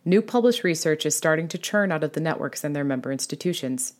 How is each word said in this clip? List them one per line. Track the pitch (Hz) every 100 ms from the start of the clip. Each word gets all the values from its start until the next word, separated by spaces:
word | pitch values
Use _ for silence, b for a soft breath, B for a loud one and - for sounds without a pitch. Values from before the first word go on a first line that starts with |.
"New | 165 190
published | 226 247 233 233
research | 185 160 165 156 156
is | -
starting | 165 156 165
to | 175
churn | - 208 196
out | 160
of | 156
the | 180
networks | 160 - 139 -
and | 147 147
their |
member | 143 131 135
institutions. | 135 - 156 180 170 127 127 -